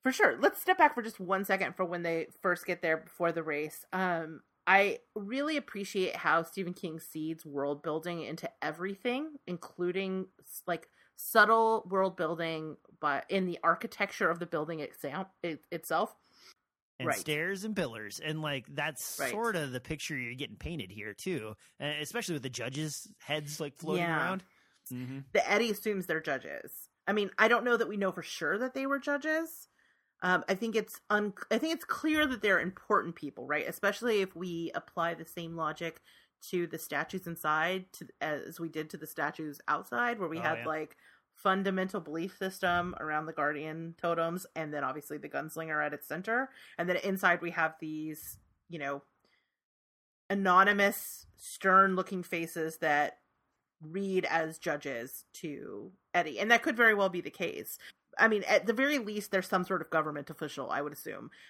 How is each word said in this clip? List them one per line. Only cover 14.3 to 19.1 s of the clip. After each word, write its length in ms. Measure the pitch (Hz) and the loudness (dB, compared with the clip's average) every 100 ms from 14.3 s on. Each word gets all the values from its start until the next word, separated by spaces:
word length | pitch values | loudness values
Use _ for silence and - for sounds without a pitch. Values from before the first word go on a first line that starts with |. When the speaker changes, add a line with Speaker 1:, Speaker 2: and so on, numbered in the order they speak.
Speaker 1:
of 80 | 170 | 2
the 80 | 175 | -2
building 340 | 160 151 160 | -2 -2 -6
exam-, 460 | 147 - 143 151 190 _ | -8 -8 -8 -6 -8 _
it, 240 | 170 156 _ | -6 -6 _
itself. 440 | 165 - 165 226 - _ _ - _ _ _ _ _ | -10 0 0 0 -4 _ _ -20 _ _ _ _ _
Speaker 2:
And 100 | 123 | -2
Speaker 1:
Right. 60 | |
Speaker 2:
stairs 500 | 131 135 151 175 196 | -2 0 -2 -2 -4
and 120 | 214 196 | -4 -2
pillars. 440 | 147 113 104 - | -2 -4 -10 -8
And, 200 | 156 156 | -6 -4
like, 260 | 156 139 107 | -4 -4 -6
that's 300 | 143 151 147 - | -4 -4 -4 -10